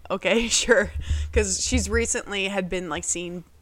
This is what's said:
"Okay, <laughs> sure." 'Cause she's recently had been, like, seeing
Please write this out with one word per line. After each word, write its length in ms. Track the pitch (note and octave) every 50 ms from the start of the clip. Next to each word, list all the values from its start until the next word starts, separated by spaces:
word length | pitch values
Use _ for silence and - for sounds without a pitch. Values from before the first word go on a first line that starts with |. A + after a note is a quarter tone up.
| - -
"Okay, 380 | - G3+ - F#3 G3 A#3 A#3+
<laughs> 20 | A3+
sure." 420 | - - - - A#3 F#3 G#3 - - - - - - - - -
'Cause 320 | - G3+ G#3+ G3 F#3 - -
she's 260 | - B3+ - F#3+ F#3+
recently 580 | G#3+ A3+ A3+ - - - - - G3+ G3 F#3+
had 200 | F#3+ G3+ G3+ F#3+
been, 220 | E3+ F#3 F3+ F3+ E3+
like, 140 | D3 E3+ F3
seeing 400 | - - E3+ F3 F3 F3 F3+ E3 - - -